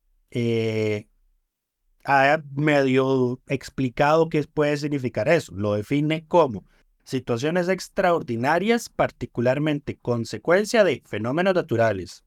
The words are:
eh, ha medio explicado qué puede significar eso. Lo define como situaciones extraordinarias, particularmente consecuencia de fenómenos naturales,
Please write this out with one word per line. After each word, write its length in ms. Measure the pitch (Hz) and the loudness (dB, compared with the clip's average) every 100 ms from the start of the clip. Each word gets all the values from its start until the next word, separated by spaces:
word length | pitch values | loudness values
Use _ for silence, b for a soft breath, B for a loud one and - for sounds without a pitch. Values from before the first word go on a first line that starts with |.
| _ _ _ | _ _ _
eh, 760 | - 117 113 110 110 107 104 107 _ _ _ _ _ _ _ _ _ | -4 -2 0 -2 -2 -2 -4 -8 _ _ _ _ _ _ _ _ _
ha 380 | - 139 135 156 143 | 0 2 4 2 -2
medio 880 | 139 151 147 135 131 131 135 123 127 - | -2 2 2 4 2 2 2 0 -4 -6
explicado 800 | 139 - - 131 - 147 160 165 | -6 -6 -6 -4 0 2 4 2
qué 140 | 160 | -2
puede 320 | 147 - 147 147 | -2 -2 0 0
significar 520 | 147 147 127 - 107 | -2 -4 -4 -2 2
eso. 260 | 165 - | 0 0
Lo 200 | 90 104 | -4 -2
define 520 | 104 104 143 151 156 160 | -2 -2 -2 0 -4 0
como 380 | 175 147 98 - _ _ _ | 2 2 0 -12 _ _ _
situaciones 640 | - 131 - 120 143 180 180 | -8 -6 -4 -4 -2 0 0
extraordinarias, 1200 | 185 - - 185 165 160 113 127 170 202 233 - | -2 -4 -2 0 0 -2 -4 0 0 2 0 -2
particularmente 1080 | - 135 - 123 - 120 135 156 147 - 101 | -4 -4 -4 -10 -2 0 0 0 -2 -6 -8
consecuencia 880 | - 120 113 110 - 180 214 233 | -4 -4 -4 -6 0 0 2 2
de 180 | 190 117 - | 2 0 -6
fenómenos 480 | 104 113 147 196 | -6 -4 0 0
naturales, 720 | 185 160 139 113 98 87 - | 0 0 2 2 0 -8 -16